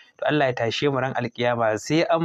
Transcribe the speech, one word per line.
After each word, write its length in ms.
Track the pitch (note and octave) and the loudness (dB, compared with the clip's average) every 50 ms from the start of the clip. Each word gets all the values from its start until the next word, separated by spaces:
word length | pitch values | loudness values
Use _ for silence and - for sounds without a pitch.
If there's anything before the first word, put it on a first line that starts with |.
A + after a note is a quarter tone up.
| - - _ - | -20 -20 _ -6
To 80 | - - | -2 0
Allah 180 | D3 D3+ C#3+ | 2 2 2
ya 60 | C3 | 0
tashe 360 | B2 - A#2+ A2+ - - D3 D3 | 0 0 -2 -2 -2 0 0 0
mu 80 | C3+ C3 | 0 0
ran 120 | B2+ C3+ - | -2 -2 -2
alƙiyama, 640 | - B2 A2+ - - A#2+ A#2+ A#2+ A#2 A#2 A2 G#2+ G#2+ | -4 -6 -6 -4 -2 0 0 0 2 2 0 0 -2
sai 240 | - - D3 D#3+ E3+ | -2 0 0 2 2
an 160 | - E3+ E3 | 2 2 0